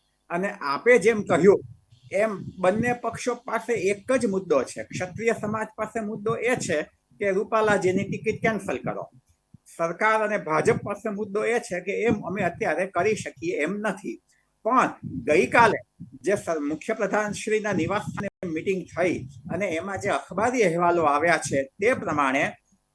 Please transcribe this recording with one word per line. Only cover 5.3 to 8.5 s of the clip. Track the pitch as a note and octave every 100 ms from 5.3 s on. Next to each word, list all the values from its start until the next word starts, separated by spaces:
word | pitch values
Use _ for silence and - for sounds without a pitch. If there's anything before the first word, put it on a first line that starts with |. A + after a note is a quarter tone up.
| A3+
સમાજ | G#3+ A3 G#3+ -
પાસે | G#3+ A#3
મુદ્દો | G#3 G#3+ G#3 A3+
એ | A#3 B3+
છે | - D3+ F3+ _ _ _
કે | G3+
રૂપાલાજીની | F#3+ G#3 A3 G#3+ G3 F3+ F#3
ટિકિટ | F#3+ G#3+ A3 G#3
કેન્સલ | A3+